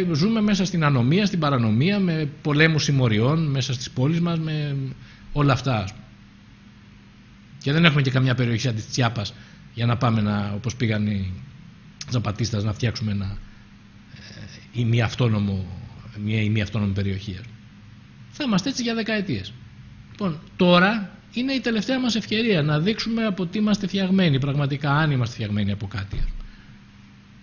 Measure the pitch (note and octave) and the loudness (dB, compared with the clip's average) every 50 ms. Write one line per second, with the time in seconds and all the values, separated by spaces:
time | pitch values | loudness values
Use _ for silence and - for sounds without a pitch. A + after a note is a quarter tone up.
0 | F#3 F3 E3 C3+ F3 A3 A3+ A3 G#3 G#3+ G3+ F3+ F#3 - - E3 D#3 D3 C#3 B2 | 2 2 2 2 2 2 2 2 2 2 2 2 2 0 0 2 2 4 4 4
1 | A#2 B2+ E3 G3+ G#3+ F#3+ - E3+ D3+ C#3+ C#3 B2 A#2 A2 G#2 A#2 D3 F#3+ G#3 G3+ | 4 4 4 4 4 2 2 0 2 2 2 4 4 4 4 4 4 4 2 2
2 | F#3+ F3 D#3+ D#3+ D#3 C#3 D3 - - D#3 C#3+ D3 D#3+ D#3+ D#3+ C#3+ - - C#3+ C3+ | 2 2 0 0 -2 -4 -6 -4 -2 0 4 4 4 4 4 2 2 2 2 4
3 | B2+ A#2 G#2+ G#2 A#2 C3+ D#3+ E3 D#3+ C#3+ C3+ C3+ B2+ - B2 - - - - B2+ | 4 4 4 4 4 4 4 2 2 0 0 0 -2 -2 -4 -6 -6 -6 -2 0
4 | B2+ D3 E3+ E3 E3+ E3+ E3+ E3 D#3+ D#3 D#3 D3+ D3 D3 C#3 C#3 C3+ C3 C3 - | 0 2 2 2 0 0 0 -2 -2 -2 -2 -2 -2 -2 -4 -4 -4 -6 -8 -12
5 | - - - - - - - D3 C#3+ C#3 B2+ B2 - C3+ A#2+ G#2+ G2 F#2+ - - | -16 -20 -20 -20 -12 -4 0 2 4 4 4 2 2 0 0 0 -2 -4 -8 -12
6 | - - - - - - - - - - - - - - - - - - - - | -18 -20 -20 -20 -20 -20 -20 -20 -20 -20 -20 -20 -20 -20 -20 -20 -20 -20 -20 -20
7 | - - - - - - - - - - - - - C#3 D3 E3 F3 E3 C#3+ D3 | -20 -20 -20 -20 -20 -20 -20 -20 -20 -20 -18 -6 -2 0 4 4 4 4 4 4
8 | C3 C3 B2+ C3 C3 C3 B2 B2+ B2 A#2 A#2 G#2+ - B2+ A2 G#2+ - - - C3+ | 2 2 2 4 4 4 4 2 2 0 0 0 0 -2 -2 -4 -6 -4 0 0
9 | B2 A2+ A#2 A#2 G2+ - - - - - - - - - - A2+ A#2 A#2+ A#2 - | 0 2 0 -2 -4 -6 -8 -12 -18 -20 -20 -20 -20 -12 -4 -2 0 0 2 2
10 | C3 A#2+ A2+ A2 G#2 G#2 G#2 G2+ G2+ G2+ G2+ G2+ - A2+ - - B2+ A2 G#2+ G#2 | 2 2 2 2 2 0 0 0 -2 -4 -6 -6 -6 -6 -4 -2 0 0 0 0
11 | G#2 G#2 G#2 G2 F#2+ F#2 F#2 - - - - - - - - - - - - - | 0 0 -2 -2 -4 -6 -8 -10 -12 -16 -18 -20 -20 -20 -20 -20 -20 -20 -16 -14
12 | - - B2+ A#2+ G#2 G#2+ G#2 - A#2 G2 A2+ G2+ G2+ A2 G2+ - B2+ A2+ G#2+ - | -6 -4 -2 -2 -2 -2 -2 -2 -2 -2 -2 -2 -2 -2 -2 -2 -2 -2 -2 -2
13 | A2 G#2+ G2+ G2+ G2 G2 G2 - - - - - - - - - - - - - | -4 -4 -2 -4 -4 -6 -8 -8 -12 -14 -18 -20 -20 -20 -20 -20 -20 -20 -20 -20
14 | - - - - - - - G#2+ G#2 - - - - - - A#2+ A#2+ A2+ A#2 A#2+ | -20 -20 -20 -20 -20 -18 -18 -18 -18 -18 -18 -20 -20 -8 -4 -2 0 2 2 2
15 | A2+ G#2+ - - B2+ A2+ G#2+ G#2 G2+ G2+ G2 F#2+ F#2 F2+ F2+ F2 - - - - | 2 0 0 0 2 2 2 2 0 0 -2 -4 -4 -8 -10 -12 -14 -14 -16 -18
16 | - - - G#2 G#2 G#2+ A2 A2 G#2+ G#2 G#2+ G#2+ G2+ - - A2 G#2 G2 G2 G2+ | -18 -16 -10 -8 -4 -2 0 0 0 2 0 0 0 -2 -2 0 0 0 0 0
17 | G2 G2 F#2+ F#2 - G2+ F2+ E2 - - - - - - - - - - - - | -2 -2 -4 -4 -6 -8 -10 -10 -12 -16 -18 -20 -20 -20 -20 -20 -20 -20 -20 -20
18 | - - - - - - - - D4+ A#3+ G#3 F3 - C#4 C4 C4 A#3 A#3 A3+ A3+ | -20 -20 -20 -20 -20 -14 -10 -6 -2 0 0 0 0 -2 -4 -4 -4 -2 -2 -2
19 | G#3 A3 A3 G#3 F#3+ F#3+ B2+ F#2+ - - - - - - - - - - - - | -2 -2 -2 -2 -2 -2 -4 -6 -6 -10 -14 -16 -18 -20 -20 -20 -20 -20 -20 -20
20 | - - - - G#3 F3+ D3+ D#3+ - - - - F#3 F3+ F3 F3 F3+ G3+ A#3 A3 | -20 -18 -10 -6 -4 -4 -4 -6 -10 -10 -2 2 4 6 6 6 6 4 2 0
21 | G3 F3 - - - - - A#3 B3+ C4+ C4+ B3+ - A#3+ A3+ A3 - - C4 B3+ | -4 -8 -12 -16 -20 -8 -6 -4 -2 -2 -2 -2 -2 0 0 0 0 0 0 0
22 | B3+ A#3 A3+ A3 - - G#3+ G#3+ A#3+ A3+ G3 D#3 C#3+ D3+ D3 D3+ E3 G#3+ A3 - | 0 0 0 -2 -2 -2 -2 0 2 2 2 2 2 2 2 2 2 0 0 -2
23 | - A3+ A3+ A3+ A3+ A3 F3+ F#3+ F3+ E3+ - G#3+ G#3+ G#3+ G3+ G3 G3+ F3+ - G3 | -2 -2 -2 0 0 0 0 -2 -4 -2 -2 0 2 2 2 0 0 -2 -2 0
24 | F#3+ F#3 F#3+ F#3+ F#3 D#3+ C3+ C3 C3+ C#3+ C3+ C#3+ C#3+ C#3 C#3+ C3+ D3 C#3+ C#3 D3+ | 2 2 4 4 4 4 4 2 2 0 0 0 0 0 -2 -2 0 2 2 4
25 | D#3+ D3+ C#3 B2+ A#2 A2 - A2 A2 G2+ G#2 G#2 G2+ G2 G2+ F#2+ G2+ G2 - G2+ | 4 2 2 2 0 -2 -4 -4 -4 -2 0 0 0 0 -2 -4 -6 -6 -6 -8
26 | G2 G2 - - - - - - - - - - - - - - - - - - | -8 -4 -2 -2 0 0 -2 -6 -10 -14 -16 -20 -20 -20 -20 -20 -20 -20 -20 -20
27 | - - - - - - - - | -20 -20 -20 -20 -20 -20 -20 -20